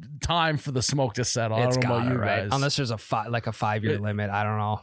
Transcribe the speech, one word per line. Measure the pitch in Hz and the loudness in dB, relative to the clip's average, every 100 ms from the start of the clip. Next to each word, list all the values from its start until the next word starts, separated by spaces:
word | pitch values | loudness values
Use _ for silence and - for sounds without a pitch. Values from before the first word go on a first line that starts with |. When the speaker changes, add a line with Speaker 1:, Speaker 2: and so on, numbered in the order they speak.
| 123 147 | -16 -8
Speaker 1:
time | - 170 160 147 | 0 2 2 0
for | 151 | -2
the | 127 | 0
smoke | - 143 131 | 0 2 0
to | 127 | 0
settle. | 120 120 113 110 | -2 0 0 2
Speaker 2:
It's | 123 127 | 2 2
Speaker 1:
I | |
don't | 123 | 2
know | 120 | 2
about | 123 | 2
Speaker 2:
gotta, | |
Speaker 1:
you | 127 | 0
Speaker 2:
right? | 101 98 | 0 0
Speaker 1:
guys. | 104 | 0
Speaker 2:
Unless | 135 143 - | 0 0 0
there's | 120 | -2
a | 107 | -4
fi-, | - 117 113 | -2 -4 0
like, | 120 113 | -2 -4
a | |
five-year | 107 107 107 107 | -2 0 0 0
Speaker 1:
It | 104 | 0
Speaker 2:
limit. | 104 104 104 | 0 -2 0
I | 101 | 0
don't | 107 107 | 0 0
know. | 104 107 | 0 -2